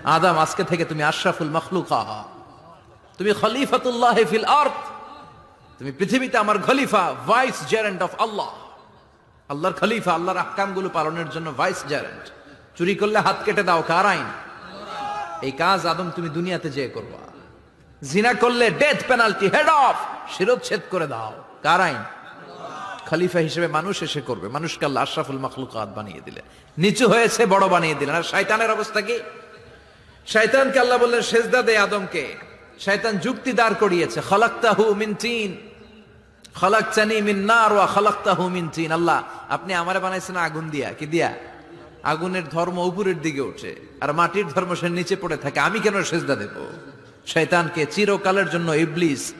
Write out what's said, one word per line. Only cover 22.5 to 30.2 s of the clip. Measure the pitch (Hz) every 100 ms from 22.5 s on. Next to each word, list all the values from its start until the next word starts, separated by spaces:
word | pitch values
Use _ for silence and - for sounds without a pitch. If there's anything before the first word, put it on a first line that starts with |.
| - - - - - -
খলিফা | 160 180 175
হিসেবে | 156 143 170
মানুষ | 151 175 196
এসে | 151 147
করবে। | - 113 92
মানুষকে | 135 160 - 151
আল্লাহ | 131
আশরাফুল | 139 - 135 135
মাখলুকাত | 135 - 131 113 104 101
বানিয়ে | 104 78 69
দিলেন, | - - - - -
নিচু | 190 - 240
হয়েছে | 226 233 - -
বড় | 196 190
বানিয়ে | 175 165 151
দিলেন। | 139 165
আর |
শয়তানের | 165 185 196 214 226
অবস্থা | 220 214 214
কি? | 202 240 - - - - - - - - - -